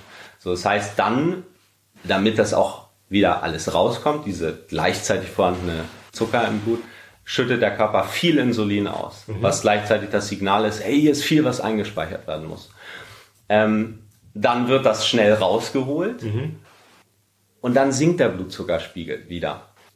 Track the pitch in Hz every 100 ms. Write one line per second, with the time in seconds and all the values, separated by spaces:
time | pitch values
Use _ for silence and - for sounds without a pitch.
0 | - - - - 92 90 101 104 101 -
1 | 101 123 165 185 - _ _ _ _ _
2 | - 98 104 107 98 92 - - - _
3 | - 101 92 - 85 80 - 82 107 123
4 | 151 147 104 87 80 76 - 80 90 -
5 | - 98 - - 92 90 87 82 82 -
6 | - - 110 120 110 107 107 117 - -
7 | - _ - - 120 120 107 101 107 101
8 | - - 175 151 123 107 104 101 98 -
9 | 50 - - 101 113 98 110 104 104 107
10 | 98 104 - 95 98 104 107 107 98 143
11 | 151 139 - 156 127 120 107 110 98 -
12 | 80 82 - 78 78 85 - - - -
13 | - - - _ - 104 107 107 113 -
14 | - _ _ 107 123 120 123 131 127 107
15 | - 120 104 107 95 107 113 139 127 147
16 | 190 247 113 107 147 156 - - _ _
17 | _ _ _ _ _ _ 123 123 139 127
18 | 160 170 120 90 90 - 90 82 - -
19 | 82 65 - 85 80 73 - _ _